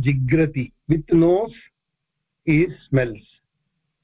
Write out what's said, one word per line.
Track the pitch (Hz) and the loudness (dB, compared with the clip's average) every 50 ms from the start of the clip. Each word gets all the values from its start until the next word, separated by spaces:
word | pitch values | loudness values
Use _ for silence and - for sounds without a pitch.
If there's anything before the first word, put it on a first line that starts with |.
jigrati. | 123 143 143 131 131 123 147 160 160 151 - 131 123 - - _ _ - | -2 -2 -2 -2 -2 0 0 0 0 -2 -2 -8 -8 -10 -12 _ _ -2
With | 156 160 - - | -2 -2 0 0
nose, | 170 165 165 170 180 196 226 226 226 - - _ _ _ _ _ _ _ _ _ _ _ _ _ _ _ _ | 2 2 4 4 2 0 0 -4 -10 -18 -20 _ _ _ _ _ _ _ _ _ _ _ _ _ _ _ _
he | 165 156 151 175 180 - - - _ | 0 0 2 0 0 -4 -12 -8 _
smells. | 139 135 127 117 107 101 - _ _ _ _ _ _ _ _ _ _ _ _ _ _ _ | -2 -2 -2 -2 -6 -14 -18 _ _ _ _ _ _ _ _ _ _ _ _ _ _ _